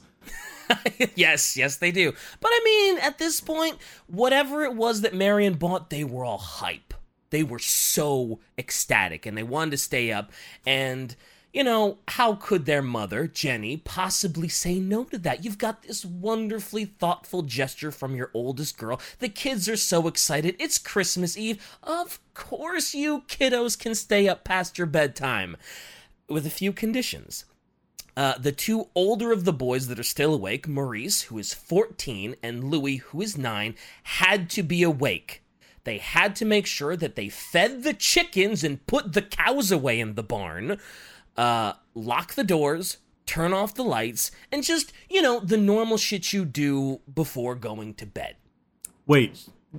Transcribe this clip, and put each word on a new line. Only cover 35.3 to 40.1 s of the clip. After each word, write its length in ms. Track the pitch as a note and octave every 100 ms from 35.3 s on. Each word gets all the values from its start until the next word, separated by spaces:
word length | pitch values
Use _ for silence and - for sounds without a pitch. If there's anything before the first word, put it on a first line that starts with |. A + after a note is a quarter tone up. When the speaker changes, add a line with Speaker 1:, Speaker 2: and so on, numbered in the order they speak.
| - _ _ _ _
Speaker 1:
They 160 | - G#2+
had 380 | - E3+ G3+ G3
to 80 |
make 200 | A3 G#3
sure 300 | G3+ - D3
that 220 | F3 D#3+ -
they 120 | G2+
fed 540 | - - F3 A3 C4
the 100 | C#4+
chickens 720 | - - F4 E4+ F#3+ G3 D3
and 240 | C3+ C#3 -
put 280 | C#4 G#3+
the 80 | -
cows 500 | - - D#3+ C#4 G3+
away 260 | F3 C3 A#2
in 160 | A2